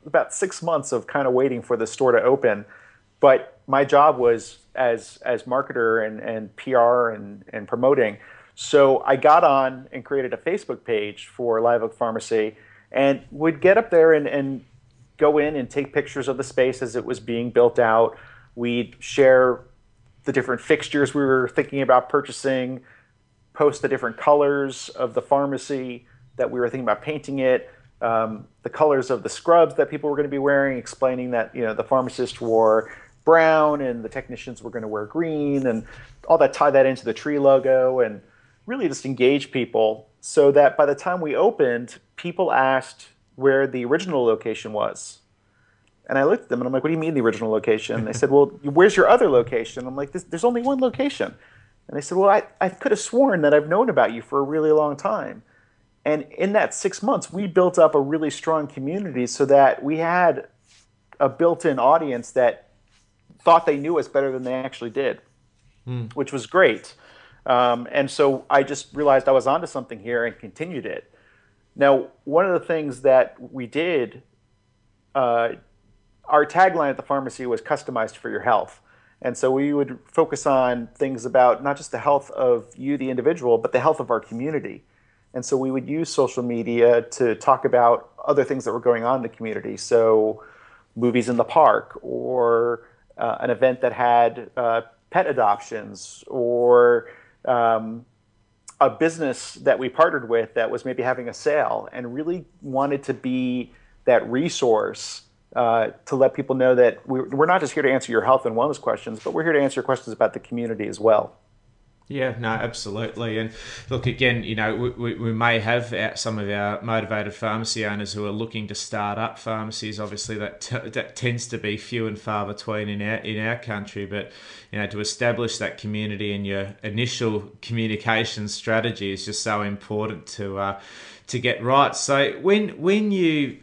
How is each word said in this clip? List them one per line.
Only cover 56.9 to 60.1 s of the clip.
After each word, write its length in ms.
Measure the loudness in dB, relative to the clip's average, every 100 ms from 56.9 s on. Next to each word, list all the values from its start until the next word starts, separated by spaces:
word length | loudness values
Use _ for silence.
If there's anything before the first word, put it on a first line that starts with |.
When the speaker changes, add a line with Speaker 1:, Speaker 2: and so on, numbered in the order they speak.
| -4
Speaker 1:
months, 300 | -2 -2 -4
we 160 | -8 -2
built 320 | 2 2 6
up 160 | 6 4
a 40 |
really 300 | 0 -2 -4
strong 380 | -4 -2 -2 -4
community 580 | -8 -8 -6 -6 -4 -4
so 180 | 0 4
that 360 | 6 6 4
we 140 | -2 -2
had 500 | 0